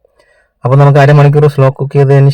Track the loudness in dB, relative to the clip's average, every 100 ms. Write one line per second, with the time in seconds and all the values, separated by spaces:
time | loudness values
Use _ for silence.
0 | _ _ _ _ _ _ -2 0 2 2
1 | 2 2 2 0 -2 -2 -4 -4 -6 -4
2 | 0 0 0